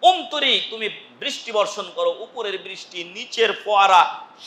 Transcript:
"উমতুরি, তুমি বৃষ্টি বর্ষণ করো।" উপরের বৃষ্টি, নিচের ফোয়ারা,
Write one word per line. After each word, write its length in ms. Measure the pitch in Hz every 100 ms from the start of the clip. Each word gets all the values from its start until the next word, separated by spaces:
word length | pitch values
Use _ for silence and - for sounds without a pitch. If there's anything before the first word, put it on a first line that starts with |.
"উমতুরি, 680 | 349 359 247 294 269 202 -
তুমি 200 | 220 214 - - -
বৃষ্টি 320 | 277 - 226
বর্ষণ 400 | 214 196 208 180 160
করো।" 200 | 170 -
উপরের 380 | 226 247 208 185
বৃষ্টি, 460 | 185 185 - 180
নিচের 500 | 170 202 247 233 220
ফোয়ারা, 680 | - 226 202 196 180 - - - -